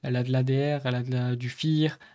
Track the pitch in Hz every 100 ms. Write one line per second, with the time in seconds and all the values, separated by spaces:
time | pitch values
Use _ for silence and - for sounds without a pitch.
0 | 139 123 123 131 127 135 147 147 131 123
1 | 123 127 123 123 123 - 156 156 156 -
2 | -